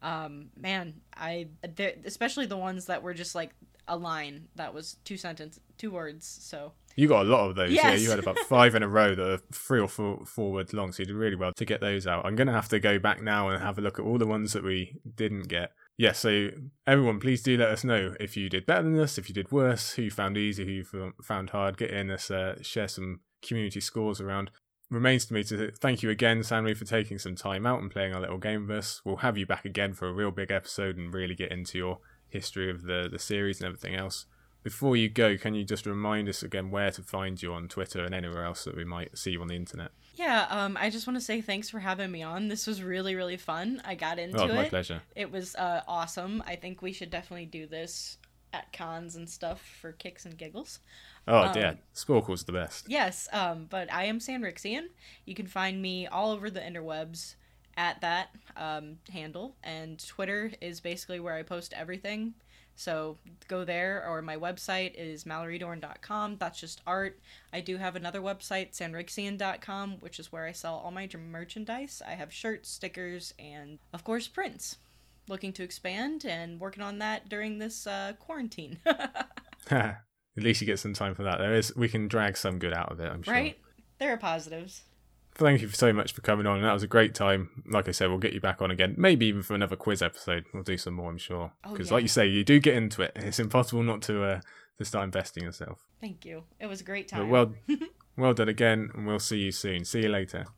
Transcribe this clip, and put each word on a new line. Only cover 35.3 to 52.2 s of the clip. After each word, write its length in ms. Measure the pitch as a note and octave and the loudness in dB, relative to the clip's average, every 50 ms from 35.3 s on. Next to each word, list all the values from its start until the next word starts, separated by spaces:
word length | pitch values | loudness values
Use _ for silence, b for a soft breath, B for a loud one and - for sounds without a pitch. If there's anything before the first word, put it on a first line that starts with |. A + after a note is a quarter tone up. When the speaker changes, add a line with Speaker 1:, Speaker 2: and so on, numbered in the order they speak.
| G2+ F#2+ | 6 4
Speaker 2:
can 160 | - A2 G#2+ | 0 -2 -2
you 100 | G#2+ G2+ | -2 -2
just 220 | F#2+ G#2+ G2 - | -2 -4 -4 -4
remind 420 | G#2 G2+ G2+ G#2 G#2+ G#2+ G#2+ G#2 G2+ | -4 -4 -2 0 0 0 0 0 -2
us 140 | G2 - - | -4 -6 -6
again 280 | - - F#2+ F#2 F#2+ | -6 -4 -4 -4 -2
where 200 | G2+ G2+ G2+ G2 | -2 0 0 0
to 120 | - - F2+ | -2 -4 -6
find 380 | - - F#2+ F#2+ F#2+ F#2 F2+ | -6 -4 -4 -2 -4 -4 -4
you 120 | F2+ F2 F2 | -6 -6 -6
on 120 | E2+ E2+ | -6 -8
Twitter 380 | E2+ - - F#2 - - F#2 F2 | -8 -6 -6 -6 -4 -4 -4 -4
and 100 | F2+ F#2+ | -2 -2
anywhere 300 | F#2 F2+ E2+ E2+ F2 F2 | -4 -4 -4 -4 -4 -4
else 200 | F2 F2 - - | -4 -6 -6 -8
that 120 | - - | -8 -8
we 80 | E2 E2+ | -6 -6
might 320 | F2 F2 F2 F2 - - | -6 -6 -6 -8 -8 -10
see 140 | - - G2 | -8 -6 -4
you 100 | F2 E2+ | -4 -4
on 80 | F2 E2+ | -4 -4
the 60 | F2 | -6
internet? 340 | F2 F2 - - - E2+ - - b b b b | -6 -8 -8 -10 -10 -10 -12 -12 b b b b
Speaker 1:
Yeah, 300 | - F4 D4+ A#3+ A3 G3 - | -4 -2 0 2 2 2 2
um, 260 | F#3+ G#3 G3+ G3 G3 - | 0 -2 -2 -2 -2 -2
I 120 | F#3+ A3 | -2 -2
just 160 | G#3+ A3+ A3 | -2 -4 -6
wanna 140 | B3+ B3+ B3+ B3 | -4 -4 -4 -4
say 180 | - A3 A3+ | -4 -4 -4
thanks 300 | A3 G#3+ G3 G3+ G#3+ - | -2 -4 -4 -4 -6 -8
for 80 | - A3 | -8 -6
having 320 | F#3+ G3 F#3+ F#3 G3 F#3 | -4 -4 -4 -4 -4 -6
me 120 | F3+ E3 D#3+ | -6 -8 -8
on. 260 | D#3+ E3 F#3+ G#3+ G#3 | -8 -6 -4 -4 -2
This 180 | G#3 G#3+ - | -4 -4 -4
was 160 | A3 G#3+ F#3+ F#3 | -4 -4 -4 -4
really, 320 | F3+ F3+ F#3 F#3+ F#3+ F#3+ | -4 -2 -2 -2 -2 -2
really 240 | F#3 F#3 F3 F3+ F3+ | -2 -2 -4 -6 -6
fun. 420 | - - D#3+ E3 F3+ A3+ C4 C4+ - | -6 -4 -4 -4 -2 -4 -4 -4 -6
I 80 | - F#3 | -8 -6
got 240 | E3 D#3+ D#3 E3+ E3+ | -4 -4 -4 -2 -4
into 200 | E3+ F3+ F#3+ A3 G3 | -6 -4 0 2 2
Speaker 2:
Oh, 60 | - | 4
my 160 | A3 B3 C#4+ | 4 2 2
Speaker 1:
it. 40 | D#4 | 0
Speaker 2:
pleasure. 300 | - F#3 F3+ - E3+ E3 - - - | 0 -2 -2 -4 -6 -10 -10 -10 -10
Speaker 1:
It 140 | G#3 G3+ - - | -8 -8 -6 -6
was, 220 | F#3+ F3+ F3+ - | -8 -8 -8 -6
uh, 260 | - F3+ F3+ F3 E3+ - - | -4 -2 -2 -2 -2 -4 -4
awesome. 540 | F3 E3+ E3 E3+ - F#3+ F3+ F#3+ G#3+ A3 G#3+ | -4 -4 -4 -6 -6 -8 -6 -6 -6 -6 -6
I 100 | - F3 | -8 -10
think 260 | F3 F3 F3+ F#3 - - | -10 -10 -12 -12 -10 -8
we 100 | F#3 F#3+ | -10 -8
should 160 | - F3+ E3 | -10 -10 -10
definitely 360 | F3 E3+ F3 - F3+ F3 E3+ | -8 -10 -10 -10 -12 -12 -12
do 200 | E3 E3 D#3+ D#3 | -12 -12 -12 -12
this 520 | D3+ D#3+ D#3+ E3 E3+ - - - - - - _ _ _ _ _ _ - | -10 -10 -10 -10 -8 -10 -10 -10 -12 -14 -16 _ _ _ _ _ _ -12
at 180 | - - - - | -12 -12 -12 -14
cons 440 | - F3 E3 E3 E3 E3+ E3+ E3+ | -12 -10 -10 -8 -10 -10 -12 -12
and 140 | E3 E3+ E3 | -14 -14 -14
stuff 320 | - - F3+ E3 F3+ F#3+ - - - - | -12 -8 -8 -8 -8 -8 -12 -18 -20 -16
for 120 | - E3 D#3+ | -16 -16 -14
kicks 340 | - - F3+ F3 - - | -14 -14 -16 -16 -16 -18
and 100 | F3 D#3+ | -18 -16
giggles. 440 | E3 E3 D#3 D#3+ G#3+ D4+ - - - _ B B B B B B B B | -16 -16 -14 -12 -12 -12 -12 -14 -18 _ B B B B B B B B
Speaker 2:
Oh, 120 | - A2+ A2+ | 6 8 8
Speaker 1:
Um, 180 | F#2 F2+ F2+ | 8 8 4
Speaker 2:
yeah. 180 | G#2+ G#2 F2 D#2+ - - _ - | 2 2 2 0 -2 -8 _ -14
Sporkle's 500 | - - - C#3+ A2+ | -6 0 4 4 4